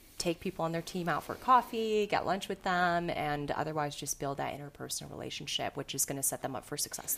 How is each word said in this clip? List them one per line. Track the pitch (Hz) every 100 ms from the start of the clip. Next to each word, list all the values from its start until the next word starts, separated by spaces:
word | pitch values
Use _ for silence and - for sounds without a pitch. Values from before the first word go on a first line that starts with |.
| - -
take | 175 165
people | 190 -
on | 160
their | 165
team | 165 185 170
out | 147
for | -
coffee, | - - 247 233 233 220 214 208
get | - -
lunch | 190 -
with | 196
them, | 196 180 180 170 170
and | - 147 147 143
otherwise | - 151 156 147 143
just | 143 -
build | 139 139
that | 135 135
interpersonal | 143 - 131 - 143
relationship, | - 131 - 143 - 131 -
which | 139 139
is | -
gonna | 139
set | 135 127
them | 123 127
up |
for | - 147
success | - - -